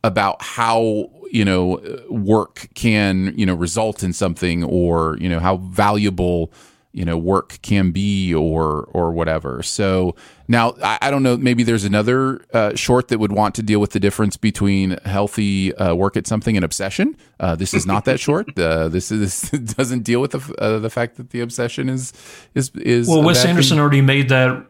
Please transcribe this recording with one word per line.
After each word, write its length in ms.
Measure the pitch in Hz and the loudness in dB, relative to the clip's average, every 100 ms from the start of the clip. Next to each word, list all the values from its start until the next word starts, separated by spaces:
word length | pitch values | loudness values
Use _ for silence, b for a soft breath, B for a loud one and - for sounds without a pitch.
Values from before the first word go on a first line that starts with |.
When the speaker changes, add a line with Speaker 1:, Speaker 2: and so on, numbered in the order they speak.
Speaker 1:
about 380 | 113 98 101 87 | 0 0 0 -2
how, 680 | - - 113 113 113 107 - - - | -8 -2 0 2 2 -2 -6 -12 -6
you 120 | 117 | 0
know, 380 | 98 92 90 90 - - - | 2 2 0 -2 -8 -14 -8
work 580 | 110 98 110 92 - - - | -6 2 2 2 -8 -20 -2
can, 580 | 117 107 101 92 95 - | 0 2 2 0 -2 0
you 80 | 98 | 0
know, 100 | 87 | 0
result 480 | 87 98 110 - | -2 -2 -2 -2
in 100 | 92 | -6
something, 500 | 87 95 82 90 85 | -2 -4 -2 -2 -2
or, 540 | 82 78 87 82 80 76 | 0 0 2 2 0 -2
you 80 | 90 | -2
know, 120 | 82 | 0
how 180 | 87 92 | 0 -2
valuable, 960 | 92 92 101 104 104 92 90 87 80 b b b b | -2 0 2 2 0 0 0 0 -4 b b b b
you 140 | - 85 | -6 -4
know, 120 | 82 | -2
work 420 | 85 98 - - | 0 0 0 -14
can 300 | - 101 95 | 0 2 2
be, 420 | 87 101 98 92 | 2 0 0 0
or, 520 | 80 80 80 78 76 - | 0 0 0 0 -2 -4
or 180 | 87 85 | -2 -2
whatever. 500 | 82 80 80 76 62 | 0 -2 -2 -4 -8
So 540 | - - 98 92 92 - B B - | -8 -2 0 2 0 -4 B B 0
now, 260 | 120 117 - | 2 2 0
I, 140 | 101 - | -4 -2
I 80 | 139 | 0
don't 100 | 139 | 0
know, 160 | 131 123 | 0 2
maybe 240 | 127 120 | 2 2
there's 200 | 117 113 | 2 0
another, 600 | 101 104 107 131 135 131 _ | 0 0 2 0 -2 -6 _
uh, 220 | 117 104 - | 0 0 -2
short 340 | - 123 123 | 2 2 2
that 100 | 117 | -2
would 120 | 104 | 0
want 220 | 101 104 - | 2 0 0
to 60 | |
deal 180 | 107 104 | 0 2
with 120 | 104 | 2
the 80 | 104 | 0
difference 380 | 101 - 107 - | 0 0 -2 0
between 600 | 110 - 101 98 95 87 - | -2 0 0 2 0 -4 -4
healthy, 680 | 98 104 - 101 98 95 - | -2 -2 -2 0 0 -2 0
uh, 180 | 95 | 0
work 240 | 85 98 - | 2 0 -2
at 80 | - | -2
something 300 | 110 117 107 | -2 0 0
and 100 | 85 | 0
obsession. 500 | - 98 - 240 311 b b | -2 -6 -2 -2 -2 b b
Uh, 160 | - 82 | -4 -2
this 200 | 95 - | -2 -2
is 100 | 92 | 0
not 200 | 98 117 | -2 0
that 140 | 131 | -2
short. 280 | - 151 - | 0 -2 -2
Speaker 2:
<laughs> 40 | - | -2
Speaker 1:
Uh, 280 | 82 80 80 | 0 0 0
this 240 | 87 - | -2 -2
is, 300 | 107 101 - | -2 -2 -4
<laughs> 100 | - | -6
this 220 | 151 113 | -6 -6
doesn't 280 | 110 127 123 | -4 -2 -2
deal 160 | 113 120 | 0 0
with 100 | 139 | 0
the 80 | 139 | -4
f-, 120 | 139 - | -10 -4
uh, 220 | 110 110 | -2 0
the 100 | 110 | -2
fact 280 | - 120 - | -4 -6 -8
that 120 | 123 | -12
the 120 | 120 | -8
obsession 480 | 120 120 120 - 131 | -8 -4 -6 -2 -4
is, 220 | 131 127 B B B B - | -4 -6 B B B B -4
is, 160 | 131 - | -4 -4
is 320 | - 120 120 | 2 2 4
Speaker 2:
Well, 120 | 160 | 4
Speaker 1:
a 40 | 156 | 6
Speaker 2:
Wes 180 | 175 | 4
Speaker 1:
bad 60 | 180 | 4
Speaker 2:
Anderson 240 | 175 131 156 | 4 4 4
Speaker 1:
thing. 60 | |
Speaker 2:
already 200 | 147 139 | 4 6
made 280 | 135 139 127 | 6 4 4
that 360 | 131 127 - - | 4 4 0 -10